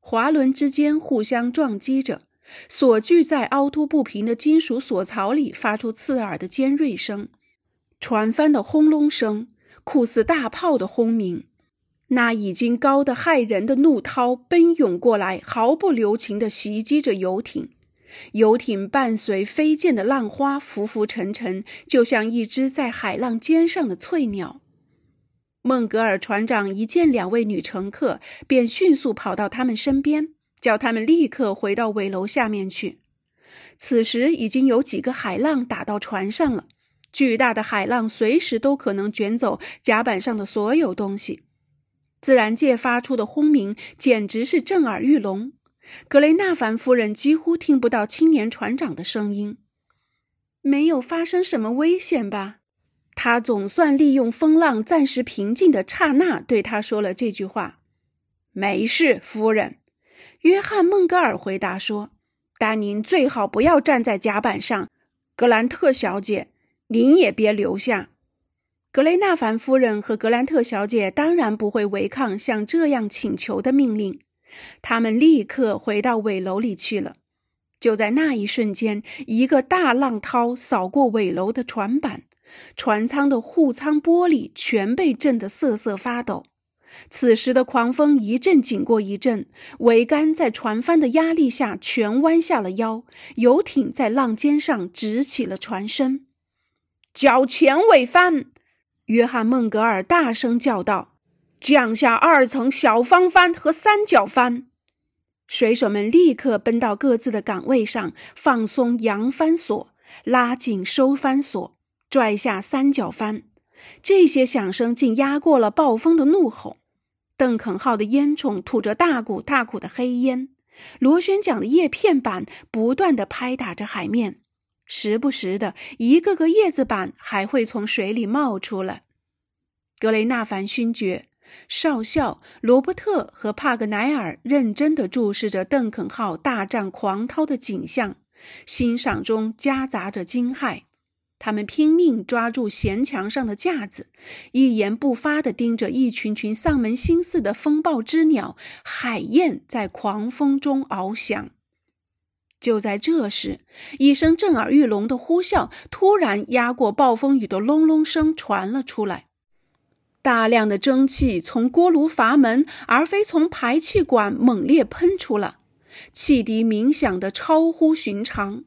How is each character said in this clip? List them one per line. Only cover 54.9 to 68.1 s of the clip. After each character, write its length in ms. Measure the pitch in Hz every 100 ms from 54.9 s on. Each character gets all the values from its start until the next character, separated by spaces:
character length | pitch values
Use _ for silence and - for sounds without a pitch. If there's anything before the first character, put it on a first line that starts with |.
| 339 269
时 160 | 254
平 320 | 247 - 202
静 160 | 240 370
的 140 | 220 190
刹 260 | - 330
那 280 | 277 349 262
对 220 | - 226
他 200 | - 220
说 180 | 214 214
了 140 | 208
这 160 | 185 233
句 140 | 190
话。 340 | 190 214 - _ _ _ _ _ _ _ _
“没 340 | - 196 - 220
事， 320 | - 320 -
夫 300 | - 214 220
人。” 240 | 214 - - _ _ _ _ - _
约 180 | 320 381
翰· 240 | 403 415 349
孟 180 | 403 349
格 100 | 359
尔 200 | 294 -
回 220 | - 190
答 200 | 190 185
说 320 | - 208 214 _ _ _ _ _
，“但 220 | 220 220
您 220 | 208 208
最 260 | 220 359 285
好 180 | 254 196
不 160 | -
要 180 | 277 320
站 220 | - 269
在 160 | 233 196
甲 220 | 220 208
板 200 | 233 302
上。 280 | - 214 - _ _ _ _ -
格 100 | 240
兰 220 | 220 240
特 240 | - 320
小 280 | 262 208 190
姐， 280 | 196 202 - _ _ _ _
您 280 | 226 247 330
也 140 | 269
别 220 | - 214
留 260 | 208 196 196
下。” 320 | 247 208 -